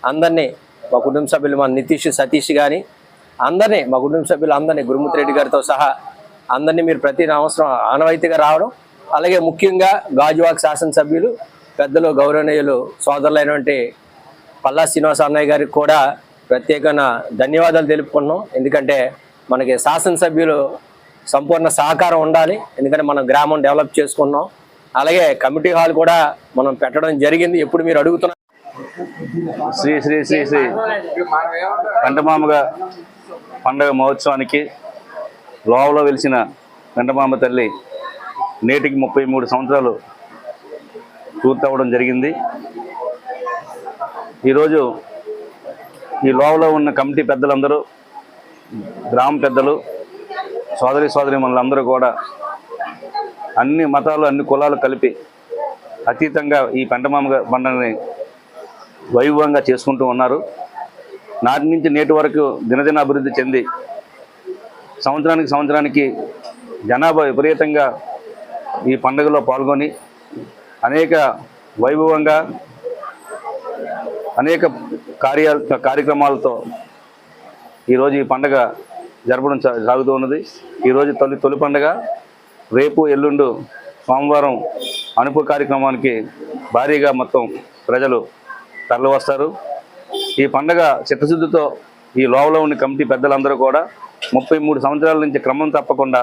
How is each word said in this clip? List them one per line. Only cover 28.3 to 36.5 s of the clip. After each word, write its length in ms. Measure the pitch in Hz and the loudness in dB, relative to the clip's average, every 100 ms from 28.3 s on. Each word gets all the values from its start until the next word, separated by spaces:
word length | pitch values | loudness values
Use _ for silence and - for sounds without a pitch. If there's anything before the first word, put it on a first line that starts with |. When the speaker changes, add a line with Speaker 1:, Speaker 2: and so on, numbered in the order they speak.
| 170 _ _ - 135 135 - 175 - 147 165 165 - 151 - | -4 _ _ -20 -18 -18 -14 -14 -12 -10 -8 -8 -6 -6 -2
Speaker 2:
శ్రీ 140 | 143 151 | 0 0
శ్రీ 120 | 147 156 139 | 2 0 0
శ్రీ 100 | 151 143 | 0 2
శ్రీ 120 | 143 127 151 220 208 170 175 175 156 165 170 185 - 214 220 | 0 0 -2 -4 -4 -6 -6 -2 -2 -2 -4 -4 -4 -2 0
పెంటమాంబ 480 | 127 139 151 156 151 147 135 - 370 - - - - 175 - - | 2 2 2 2 4 2 2 -4 -12 -12 -20 -20 -20 -20 -18 -4
పండగ 260 | 123 139 143 131 | -4 2 2 4
మహోత్సవానికి 600 | 135 135 151 135 131 147 147 - - - - - - - - - 110 | 2 2 0 -2 -2 -2 -4 -12 -20 -20 -18 -16 -16 -18 -20 -8 2
లోవలో 300 | 123 143 147 147 | 4 4 4 2
వెలిసిన 300 | 135 143 127 101 | 2 0 0 -2